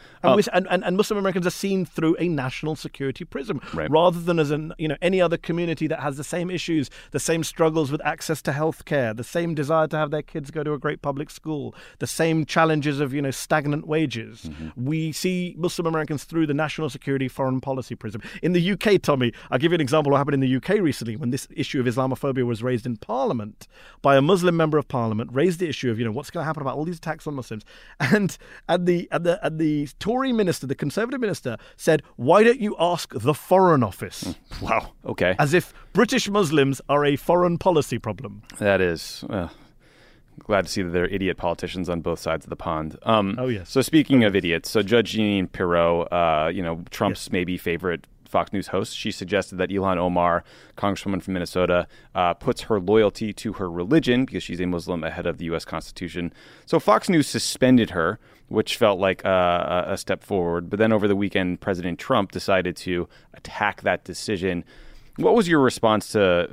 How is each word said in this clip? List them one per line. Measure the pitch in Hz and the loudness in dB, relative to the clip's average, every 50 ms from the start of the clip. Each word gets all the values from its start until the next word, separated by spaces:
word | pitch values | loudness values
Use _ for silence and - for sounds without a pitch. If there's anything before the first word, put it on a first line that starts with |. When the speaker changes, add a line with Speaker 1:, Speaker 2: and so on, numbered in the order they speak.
| - - - - - | -20 -20 -12 -2 2
Speaker 1:
And, | 180 - | 4 4
Speaker 2:
Uh, | |
Speaker 1:
we | 214 202 | 4 4
s-, | - - | 2 2
and, | 180 190 - | 0 0 0
and, | 180 180 - | 0 -2 0
and | 185 175 | 0 0
Muslim | 185 208 - 214 208 | 0 0 0 -2 -2
Americans | 196 196 175 190 170 | -2 0 0 0 -2
are | 180 | -2
seen | - - - 196 190 190 180 | -2 -4 -4 -2 -2 -2 -2
through | - - - 160 160 170 - | -4 -4 0 0 0 2 0
a | 160 180 | 0 -2
national | 165 143 127 131 - - - 156 160 | -2 -2 -4 -6 -6 -6 -6 -6 -6
security | - - 156 - - 139 135 127 - 175 | -6 -8 -12 -10 -8 -6 -6 -6 -8 -10
prism, | - - 262 285 - 165 127 - - - | -10 -10 -8 -8 -6 -6 -8 -8 -8 -6
Speaker 2:
Right. | 82 78 - | -4 0 2
Speaker 1:
rather | 135 156 165 180 170 175 | 4 4 4 4 2 2
than | 170 175 175 165 | 0 0 0 2
as | 156 139 151 | 0 0 -2
an, | 147 156 160 - - | -4 -6 -8 -8 -6
you | 160 | -6
know, | 156 139 - - | -6 -4 -2 -2
any | 180 190 185 | 0 2 2
other | 175 170 170 | 2 2 0
community | 160 - - 175 170 175 170 160 - 160 156 | -2 -4 -4 -4 -2 -2 -4 -4 -4 -4 -4
that | 156 151 | -4 -4
has | 131 147 139 | -4 -6 -6
the | 139 147 | -8 -8
same | - - 180 170 180 | -6 -6 -6 -4 -4
issues, | 185 165 - - 170 156 131 - - - - - | -6 -6 -4 -2 0 0 -2 -2 -6 -14 -12 -8
the | - 143 | -6 -4
same | - - 165 165 160 | -2 0 0 0 -2
struggles | - - - 165 160 156 160 156 127 | -4 0 2 2 2 4 2 0 0
with | 143 156 - | -2 -2 -2
access | 151 - - - - 160 - - | -4 -4 -4 -4 -6 -6 -4 -4
to | - 139 | -4 -2
healthcare, | 139 156 160 147 - - - 160 143 127 113 107 | -2 -2 -2 -2 -4 -6 -2 0 0 0 0 -2
the | 117 120 | -6 -8
same | - - 175 170 170 165 | -6 -4 -2 -2 -2 -2
desire | 147 147 131 160 160 156 151 | -2 -2 0 2 2 2 2
to | 156 | 0
have | 156 156 147 151 | -2 -2 -2 -2
their | 151 147 | -4 -6
kids | - - 165 147 139 170 | -6 -8 -10 -10 -8 -8
go | 165 147 | -6 -4
to | 151 151 | -4 -4
a | 139 | -4
great | - 151 151 - - | -4 -4 -6 -4 -6
public | 147 139 139 151 - | -6 -6 -6 -8 -10
school, | - - - 156 156 147 127 117 - - - - - - | -12 -12 -8 -8 -6 -6 -8 -10 -12 -16 -20 -20 -12 -8
the | - | -8
same | 120 - - 160 165 160 160 156 | -6 -2 0 0 2 2 0 0
challenges | - - 175 165 160 156 156 135 151 143 135 | 0 2 2 4 4 2 2 0 -2 -2 -2
of, | 151 135 127 | -2 -4 -4
you | 147 | -4
know, | 156 139 123 | -4 -4 -6
stagnant | - - - 165 156 143 147 147 151 160 165 | -6 -4 -2 0 0 0 0 -2 -4 -2 -2
wages. | 151 160 160 139 113 117 113 107 113 113 - 82 | 0 0 0 0 -2 -6 -10 -12 -14 -16 -14 -14
Speaker 2:
Mm-hmm. | 76 78 80 80 78 113 120 | -12 -10 -12 -10 -8 -6 -4
Speaker 1:
We | 135 156 160 160 160 147 | -2 -2 -2 -2 -4 -4
see | - - 185 180 180 180 180 - 151 | -2 -2 -2 0 -2 -4 -6 -6 -4
Muslim | 165 180 - - 175 | -4 -4 -4 -2 -2
Americans | 165 160 160 151 - 156 139 - | -2 -2 -2 -2 -4 -6 -6 -8
through | - 160 165 160 | -4 -2 0 0
the | 151 139 | 0 0
national | 143 156 147 - - 156 147 | 0 -2 -2 -4 -4 -6 -6
security | - - - - 139 135 135 127 | -6 -6 -4 -4 -2 -2 -2 -4
foreign | - - 135 131 131 131 | -4 -4 -2 -2 -2 -2
policy | - 143 135 139 120 - 123 | -4 -4 -6 -6 -6 -8 -10
prism. | - - 113 101 110 - - - - | -10 -10 -10 -10 -10 -12 -14 -8 -4
In | - 160 180 | 0 2 2
the | 175 | 2
U | 165 185 202 | 2 0 0
K, | 175 - 220 202 180 | 0 2 4 4 4
Tommy, | - - 147 131 127 120 - - - - | 4 2 2 2 2 0 0 -4 -4 -2
I'll | 139 127 | 0 2
give | 139 165 170 | 2 2 2
you | |
an | 170 | 2
example | 156 117 143 156 151 147 | 2 2 2 2 4 4
of | 139 | 4
what | 135 | 4
happened | 139 143 143 | 4 2 2
in | 139 | 2
the | 135 131 | 2 2
U | 131 131 | 2 0
K | - - 190 220 | 0 2 2 2
recently | 196 151 127 - 120 113 110 | 2 2 0 -2 -4 -8 -6
when | 117 156 120 | -4 -4 -2
this | 127 135 - - | -4 -4 -6 -8
issue | - - 139 - - 139 | -8 -6 -6 -2 -2 0
of | 120 | 0
Islamophobia | 127 113 127 131 131 131 - - 139 131 135 127 | 0 0 0 0 -2 -2 -2 -2 -2 0 0 0
was | 120 120 101 113 | 0 -2 -2 -2
raised | 127 127 117 107 | -2 -2 -2 -2
in | 123 120 | -4 -8
Parliament | - - - 214 254 269 233 160 117 104 107 - - - - _ - - - - - - | -8 -6 -6 -4 -2 -2 -2 -2 -4 -6 -8 -12 -18 -20 -20 _ -20 -20 -20 -10 0 4
by | 139 139 | 6 6
a | 135 135 | 6 6
Muslim | 151 196 180 170 180 170 | 6 4 4 4 4 4
member | 165 160 156 151 151 | 4 2 2 2 0
of | 139 - | 0 0
Parliament, | - 127 117 113 107 107 - - 117 | -2 -2 -2 0 -2 -2 -4 -4 0
raised | 131 151 185 170 165 | 0 0 0 0 -2
the | 185 160 | -4 -6
issue | 135 - - 123 | -4 -4 -2 -2
of, | 113 107 | -2 -2
you | 120 | -2
know, | 117 104 | -4 -4
what's | 123 151 - | -6 -8 -8
gonna | - 175 147 | -8 -6 -4
happen | 151 156 156 139 | -4 -4 -4 -6
about | 135 123 | -6 -4
all | 135 156 | -4 -6
these | 170 180 165 | -6 -8 -8
attacks | - 165 156 160 - | -8 -8 -8 -8 -8
on | 156 147 | -10 -8
Muslims. | 135 120 - 113 107 - - - - - - - - | -8 -8 -10 -12 -12 -12 -16 -20 -20 -20 -12 -4 -2
And, | 147 123 170 208 202 175 - - - - - - - - | 2 4 4 4 4 2 -2 -6 -14 -20 -20 -10 -2 0
and | 170 180 175 | 0 2 2
the, | 180 175 170 - - | 2 2 2 0 -2
and | - 151 170 | -4 -2 0
the, | 175 170 196 - | 0 0 0 -2
and | 151 160 156 | -4 -2 0
the | 160 156 151 147 143 147 - - | 0 0 0 0 -2 -6 -8 -8
Tory | - 190 233 254 269 269 240 | -4 -2 -2 0 0 0 0
minister, | 220 208 175 160 - - | 2 2 0 0 -2 -4
the | 131 139 | -6 -6
Conservative | - - 147 - - 220 233 285 269 | -4 -4 -4 -2 -2 -4 -4 -4 -4
minister, | 254 208 165 - - 127 113 - - - - | -4 -4 -4 -6 -6 -8 -8 -10 -12 -20 -20
said, | - - - 160 156 - - - | -2 2 2 2 2 2 -4 -10
"Why | - 123 127 170 202 220 | -2 4 6 8 8 8
don't | 233 240 277 | 8 6 4
you | 202 208 - - | 0 -4 0 0
ask | 196 175 175 160 - - - | 2 2 2 -2 -4 -8 -10
the | - 104 131 151 | -4 -2 -2 -2
Foreign | - - - 180 185 190 180 160 135 120 | -2 2 4 6 6 8 8 6 6 4
Office?" | 98 - - - 92 - - - | 2 -2 -6 -10 -12 -10 -8 -8
Speaker 2:
Mm. | 92 85 - - - - - - | -8 -10 -10 -14 -16 -12 -8 -4
Wow. | 85 113 113 - - - - - | 0 0 0 0 -4 -10 -12 -10
Okay. | - 110 - 95 90 92 - | -8 -2 0 2 2 2 2
Speaker 1:
As | 147 143 151 | 2 2 2
if | 180 - - - - - - - | 2 2 0 -6 -20 -18 -2 2
British | 175 240 220 269 247 - 202 | 2 2 4 2 0 0 0
Muslims | 196 208 202 143 151 151 135 135 135 - - - | 2 2 2 4 4 4 4 4 2 -2 -2 0
are | 139 147 147 | 2 2 4
a | 143 147 | 2 2
foreign | 135 - - 165 - 175 175 175 - | 2 2 2 4 4 4 2 0 2
policy | - 190 180 156 131 - 131 110 | 2 2 2 2 2 0 -2 -6
problem. | - 113 104 87 - 107 101 101 - - - - | -4 -6 -8 -8 -10 -12 -14 -16 -18 -18 -8 0
Speaker 2:
That | 107 101 98 92 | 2 4 4 4
is, | 92 87 82 80 - - - - - - | 4 2 0 -2 -6 -10 -14 -12 -10 -6
uh, | - 101 87 80 - - - - _ _ _ _ _ _ - _ _ _ _ _ _ - | -6 -6 -6 -6 -10 -14 -20 -20 _ _ _ _ _ _ -20 _ _ _ _ _ _ -14
glad | - - 107 98 90 | -4 0 0 0 0
to | 82 | 0
see | - 104 95 | -2 -4 -4
that | 87 | -2
there | 85 90 87 | 0 0 0
are | 87 | 0
idiot | 98 98 95 92 85 | -2 -2 -2 -2 -2
politicians | - - 87 85 - - 85 80 92 90 80 | -2 -2 -4 -2 -4 -6 -8 -6 -6 -4 -4
on | 87 85 | -4 -4
both | 78 87 85 78 | -2 -4 -4 -4
sides | - 85 80 80 - | -2 -4 -4 -4 -6
of | - | -8
the | 82 | -12
pond. | - - 85 82 78 78 78 - - - | -8 -6 -6 -4 -4 -6 -8 -10 -6 -2
Um, | - 113 110 101 98 98 - | 2 2 2 2 0 -2 -4
Speaker 1:
Oh, | 127 131 | -4 -4
yes. | 120 101 90 - | -4 -6 -8 -2
Speaker 2:
so | - 135 127 | 0 0 2
speaking | - - 160 135 - - 131 117 | 4 4 4 4 6 6 6 6
of | 104 95 | 6 4
idiots, | 98 85 85 82 82 - - | 2 2 2 0 -2 -2 0
so | - 110 101 | 0 0 2
Judge | 92 113 120 113 90 - | 4 4 2 2 2 0
Jeanine | 110 107 104 104 98 92 90 | 0 0 2 2 0 0 -2
Pirro, | - - 98 90 87 85 85 85 85 85 - | -4 -2 0 2 2 4 4 4 2 2 0
uh, | - - 87 85 85 78 76 76 82 90 | 0 0 2 2 2 2 2 0 0 -2
you | 98 90 | -2 -4
know, | 82 85 82 85 - | -4 -6 -6 -10 -10
Trump's | - - 113 101 98 - - | -4 -2 -2 -2 -2 -4 -6
Speaker 1:
Yes. | - - | -4 -4
Speaker 2:
maybe | 92 90 85 90 | -2 -2 -2 -4
favorite | 85 - 90 82 82 85 92 85 76 - _ - _ - - | -4 -4 -4 -4 -2 -2 -4 -4 -4 -8 _ -20 _ -10 -4
Fox | - 95 85 - - | -2 -2 -2 -2 -4
News | 98 87 - | -6 -6 -4
host, | - 92 107 - - | -4 -4 -4 -4 -8
she | - - 113 95 | -8 -8 -8 -8
suggested | - 98 87 101 98 92 - - 90 | -8 -4 -2 0 0 0 -2 -2 -4
that | 92 90 | -2 -2
Ilhan | 101 98 95 95 92 | 0 0 0 0 0
Omar, | 87 87 90 90 87 87 87 85 87 - - - - - - _ | 0 0 0 2 2 2 2 2 0 -2 -6 -14 -20 -20 -20 _
congresswoman | - - 101 95 - - 101 98 90 - | -4 -2 -2 -2 -2 -4 -4 -4 -4 -4
from | - 95 | -4 -4
Minnesota, | 90 87 80 - 92 90 87 87 87 85 - - - - - - | -4 -4 -4 0 0 2 2 2 0 0 -2 -8 -20 -20 -6 -2
uh, | 92 90 87 85 | 0 0 0 0
puts | - - 123 120 - - | -2 -2 -4 -4 -4 -2
her | - 113 101 | -2 -2 0
loyalty | 90 90 104 113 107 101 92 - 113 107 98 | 2 4 4 4 4 4 2 -2 -6 -8 -8
to | - - 117 92 | -6 -8 -8 -6
her | - 101 90 | -6 -6 -6
religion | 82 87 87 95 139 160 123 123 123 123 131 | -6 -6 -2 2 2 2 4 4 2 2 0
because | 127 - 92 - | 0 -4 -6 -6
she's | - 87 85 | -6 -6 -4
a | 92 | -2
Muslim | 90 87 85 80 92 90 85 78 | -2 -2 -2 -4 -4 -4 -4 -4
ahead | 80 80 87 85 | -6 -6 -4 -4
of | 87 80 - | -4 -4 -4
the | 85 | -4
U | 82 82 | -4 -4
S | 80 - | -4 -6
Constitution. | - - 82 - - - - 92 85 80 87 87 85 - - - - - - - | -6 -8 -10 -10 -10 -12 -10 -10 -8 -6 -6 -6 -6 -8 -12 -18 -20 -20 -20 -4
So | - - 160 | 0 0 2
Fox | - - 208 214 - - | 4 4 2 4 4 2
News | - 160 135 - | 2 2 2 2
suspended | - 117 - - - - - 127 127 123 110 - | -2 -4 -4 -4 -2 2 4 6 6 6 4 4
her, | - 87 80 85 107 - _ _ _ _ _ - | 0 0 0 0 -2 -4 _ _ _ _ _ -4
which | - 107 110 - - | -2 -2 0 -2 0
felt | - 117 107 101 90 | 2 4 4 4 4
like, | 98 95 90 - - | 2 2 0 0 0
uh, | 95 95 92 90 87 87 87 - - 85 90 87 | 2 4 4 4 4 2 2 0 0 0 0 0
a, | - 98 | -2 -4
a | |
step | 92 - - 98 - - | -4 -4 -4 -4 -4 -4
forward. | - 104 95 87 85 85 87 87 87 | -2 -2 0 0 0 -2 -2 -4 -4
But | 104 101 | 0 2
then | 110 110 113 | 4 4 4
over | 107 98 | 4 4
the | 104 101 | 2 2
weekend, | 98 101 98 - 101 95 90 90 82 | 2 0 0 0 0 0 0 -2 -2
President | - - 98 87 87 90 85 - | -2 -2 -2 -2 -2 -4 -6 -6
Trump | - - 131 117 98 92 - | -2 0 2 2 2 0 -4
decided | 90 - - 98 92 90 90 85 - | -4 0 2 2 2 2 0 -4 -6
to | - 92 90 87 85 - _ - - _ - | -4 -4 -2 -2 -2 -4 _ -18 -20 _ -20
attack | - - - - - 107 104 92 - - | -20 -18 -14 -4 -2 -2 -2 -2 -2 -2
that | 101 92 87 - | -2 -2 -2 -4
decision. | - 87 - - - 110 90 87 95 90 87 80 - - - - - - - - - - | -10 -12 -10 -6 -6 -4 -2 -2 -2 -2 -4 -6 -10 -16 -20 -20 -20 -20 -20 -20 -14 -6
What | - 156 180 190 | 0 2 4 4
was | 240 208 | 4 4
your | 175 170 151 | 4 4 4
response | 135 123 - - - 113 107 104 - - | 4 4 4 2 2 4 4 2 0 0
to | - 110 101 92 87 87 87 - | 2 4 4 6 4 4 2 0